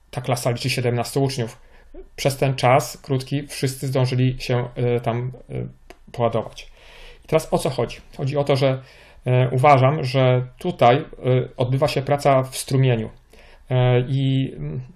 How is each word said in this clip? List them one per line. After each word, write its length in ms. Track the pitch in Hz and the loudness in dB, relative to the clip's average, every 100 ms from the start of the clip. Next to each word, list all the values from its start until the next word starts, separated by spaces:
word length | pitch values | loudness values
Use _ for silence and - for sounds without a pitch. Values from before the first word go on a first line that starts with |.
| _ | _
ta 100 | 127 | -10
klasa 300 | 131 120 131 | -4 -2 -2
liczy 180 | 117 127 | -2 -4
siedemnastu 540 | 127 120 120 117 139 | -2 -2 -2 -2 -2
uczniów. 380 | 135 127 113 - - - - - - | -2 -2 -6 -8 -20 -20 -20 -20 -18
Przez 220 | - 139 - | -4 -4 0
ten 180 | 135 | -2
czas 420 | 131 123 139 - - | 2 4 4 2 -12
krótki 500 | - 131 - 139 143 | -4 -4 -2 -6 -6
wszyscy 400 | - 131 - 135 | -4 -4 -4 -4
zdążyli 540 | 131 127 123 127 123 | 0 0 2 0 -2
się, 280 | - 123 123 | -4 -2 -4
e, 240 | - 120 120 | -4 -2 0
tam, 320 | 120 117 127 - - | -2 -4 -6 -12 -12
e, 40 | 127 123 - - - - | -10 -10 -12 -20 -20 -14
poładować. 600 | - 117 110 - - - - - - - - | -2 0 -2 -6 -14 -20 -20 -20 -20 -20 -18
I 20 | - | -2
teraz 200 | 156 - | -2 0
o 60 | 175 | -2
co 120 | 156 | -2
chodzi? 280 | 127 113 - - - | -2 -4 -6 -16 -8
Chodzi 200 | 135 143 | -4 -2
o 60 | |
to, 120 | 143 | 2
że, 260 | 131 135 131 - - - - | 2 2 0 -8 -20 -20 -10
e, 240 | - 127 127 | 0 2 2
uważam, 540 | 127 147 135 131 156 | 4 6 6 4 2
że 440 | 131 135 131 127 127 - | -2 2 4 2 -2 -8
tutaj, 400 | 180 175 120 139 | -6 4 4 4
e, 60 | - - 127 127 - - | 0 -6 0 0 -2 -4
odbywa 300 | 120 139 151 | -2 0 0
się 140 | 139 | -2
praca 420 | 131 143 143 135 | -2 2 4 4
w 140 | 131 - | 2 -8
strumieniu. 520 | - 135 131 117 110 - _ - - - - | -2 2 2 2 -2 -12 _ -20 -20 -20 -4
E, 300 | 127 127 123 | 0 4 2
i, 540 | 131 135 135 135 135 - | 2 0 0 0 -2 -6
mm, 240 | 147 143 127 | -8 -8 -12